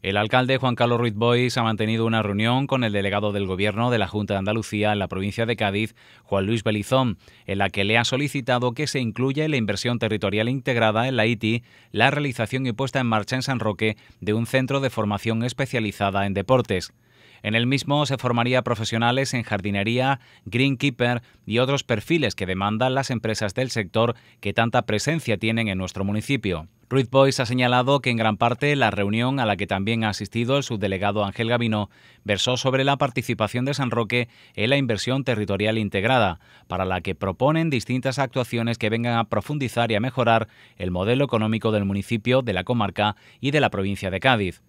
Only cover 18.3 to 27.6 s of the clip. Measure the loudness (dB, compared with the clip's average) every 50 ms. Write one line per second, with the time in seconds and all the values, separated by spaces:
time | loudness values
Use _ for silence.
18.3 | 0 0 0 2 2 0 0 0 -2 -2 -2 -4 -2 0 0 2 2 0 -2 -2
19.3 | -2 -4 -4 -2 -4 -2 -2 -2 -2 0 0 0 0 0 2 0 0 -2 -4 -20
20.3 | -20 -20 _ -6 0 0 2 2 0 0 0 -2 0 0 0 0 0 -2 -4 -10
21.3 | _ -20 _ -2 0 0 2 2 0 -2 0 -2 -2 -2 0 0 0 2 2 0
22.3 | -2 -4 -4 -4 -2 0 0 0 0 0 0 0 0 0 -2 -2 -4 -2 -2 -2
23.3 | -2 -2 -4 -4 -2 -4 -4 -4 -2 -4 -6 -2 0 0 2 2 0 -4 -10 -20
24.3 | -20 _ -8 -4 0 2 0 2 2 0 0 2 -2 -2 0 0 -2 -2 -2 -2
25.3 | -2 0 0 0 0 0 0 -2 -2 -4 -4 -6 -4 -4 -4 -2 -2 -2 -2 -2
26.3 | -2 -2 0 -2 -4 -4 -6 -12 _ _ _ _ 0 0 0 4 4 6 6 6
27.3 | 4 0 -2 0 0 2